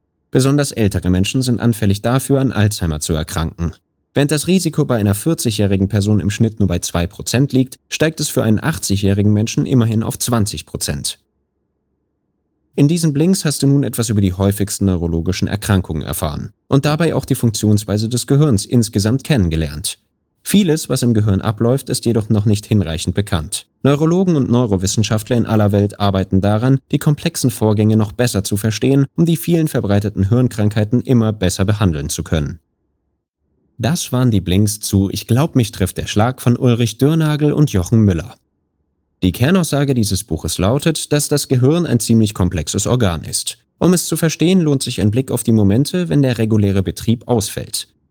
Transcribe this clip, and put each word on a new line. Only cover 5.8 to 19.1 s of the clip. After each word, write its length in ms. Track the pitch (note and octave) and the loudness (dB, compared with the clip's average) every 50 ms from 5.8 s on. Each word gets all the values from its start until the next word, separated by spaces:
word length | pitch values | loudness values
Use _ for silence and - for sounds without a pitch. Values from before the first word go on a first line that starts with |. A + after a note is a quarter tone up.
| G2 | 0
Person 320 | G2 - G#2 G2 G#2+ G#2+ G2 | 0 0 0 2 2 0 2
im 100 | D2+ G#2 | 0 -2
Schnitt 300 | G#2 - A2+ A2 A2 - | 0 0 0 0 0 0
nur 80 | G2+ | 0
bei 120 | F2+ F2 E2+ | 0 0 -2
zwei 280 | - - - F2 E2+ | -4 -4 -4 -2 -4
Prozent 460 | E2+ - - - - - A#2+ C#3+ C#3 - | -4 -6 -10 -8 -2 0 0 0 2 2
liegt, 260 | B2+ B2+ - - _ _ | 0 0 0 -4 _ _
steigt 320 | - - - D3+ E3 D#3+ - | -12 -4 -2 -2 -2 -2 -4
es 80 | D#3 | -6
für 160 | - - B2+ A2+ | -4 -2 0 2
einen 180 | A2 A2 - | 2 2 2
achtzig-jährigen 720 | - D3+ - - - - G2+ G2 G2 G2 G2 G#2 G2+ G#2 | 0 -2 -4 -4 -4 -4 -2 0 0 0 2 2 2 2
Menschen 340 | G#2 G#2 A2+ - - - - | 2 2 0 0 -2 -4 -2
immerhin 380 | - C#3 B2 A2 A2+ A2 A2 A2 | 2 2 2 2 2 0 -2 -2
auf 160 | - - - | -4 -6 -6
zwanzig 460 | - - A#2+ A#2 G2+ - - D2+ - | -4 -2 0 0 0 -2 -4 -10 -12
Prozent. 540 | - - - - - D2+ C#2+ - - - _ _ _ _ _ _ _ _ _ _ _ _ _ _ _ _ _ _ _ _ _ _ _ _ _ _ _ _ _ _ _ - | -10 -10 -8 -6 -6 -6 -6 -6 -10 -10 _ _ _ _ _ _ _ _ _ _ _ _ _ _ _ _ _ _ _ _ _ _ _ _ _ _ _ _ _ _ _ 0
In 140 | - D3 D3 | 2 2 2
diesen 240 | F3 E3+ E3 D#3+ C#3 | 2 2 0 0 0
Blinks 320 | C#3 D#3+ F#3 F#3+ - - | 2 2 2 0 0 0
hast 180 | D3+ C#3 - C3+ | -4 -2 0 2
du 40 | |
nun 160 | C#3 C#3 C#3+ B2+ | 2 2 2 0
etwas 260 | A#2 - - A2+ A2+ | -2 -2 -4 -2 0
über 100 | G#2+ G#2 | 2 2
die 140 | G2+ F#2 F2+ | 2 0 2
häufigsten 500 | F#2 G2 G2+ G2 - G2 - - - G2 | 2 2 0 2 0 -4 -4 -2 0 0
neurologischen 640 | G2 F#2 E2 E2+ E2 E2 E2 D#2+ F2+ F2 - G2 | 0 0 0 -2 -2 -2 -2 -2 -2 -4 -4 -4
Erkrankungen 540 | - - G#2 - - G2+ F#2 - - D#2 D2+ | -4 -4 -4 -2 0 0 0 0 -2 -6 -6
erfahren 500 | - - D2 - F#2 D2+ C#2+ - - - _ _ _ | -6 -6 -6 -4 -4 -4 -4 -6 -10 -12 _ _ _
und 160 | - C3+ C#3 - | 0 0 0 2
dabei 320 | D3 D3+ D#3 E3+ D#3 - | 0 0 0 0 0 0
auch 80 | B2+ - | -2 -2
die 120 | - C3+ | -2 -2
Funktionsweise 760 | - - A#2 G2+ - - G#2+ G#2+ G#2 G#2+ - G2+ G#2+ A2 A2 | 0 0 -2 0 0 2 2 2 2 0 -2 -2 -2 -2 -2
des 180 | B2 A#2 - | -4 -4 -2
Gehirns 380 | - C#3 C#3 D#3 D3+ A2 G2 - | 0 2 2 4 2 2 0 0
insgesamt 580 | - B2+ A#2+ G#2+ - - G#2 F#2+ G#2+ | 0 0 0 2 2 0 0 0 0